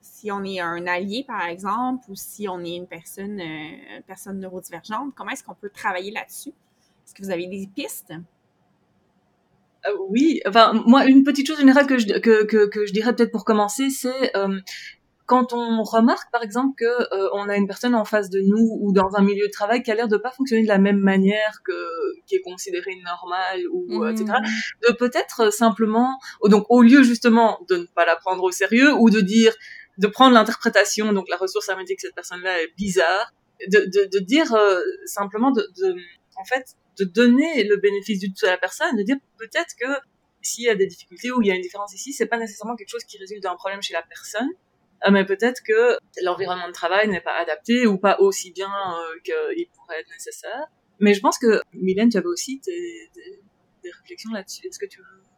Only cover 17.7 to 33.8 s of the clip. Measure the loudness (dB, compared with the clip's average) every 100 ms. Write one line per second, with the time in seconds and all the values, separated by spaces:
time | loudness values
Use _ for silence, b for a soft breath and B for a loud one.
17.7 | -2 0 0 0 -2 -2 0 2 4 2
18.7 | 2 2 2 2 2 2 2 -2 -2 -2
19.7 | -2 0 -2 0 0 -2 -6 0 2 4
20.7 | 4 4 4 4 4 4 2 -2 -4 -8
21.7 | -6 -6 -6 -6 -8 _ -4 -4 -12 -8
22.7 | -8 -8 -12 -10 -12 -6 -4 -4 -4 -4
23.7 | -6 -6 -4 -2 -2 -2 -2 B B B
24.7 | 0 0 2 0 -2 -6 0 0 4 2
25.7 | 2 0 2 0 -2 B B 6 6 6
26.7 | 8 10 10 8 4 4 6 4 0 -2
27.7 | -2 -2 0 2 2 0 -2 -2 0 2
28.7 | 6 6 8 6 6 4 6 4 4 B
29.7 | B B -2 -2 6 8 8 4 0 0
30.7 | 2 2 0 0 0 -2 -4 -4 -4 -6
31.7 | -8 -6 -8 -8 -14 -14 -8 -4 -4 -4
32.7 | -6 -2 2 2 0 -4 _ _ _ 2
33.7 | 2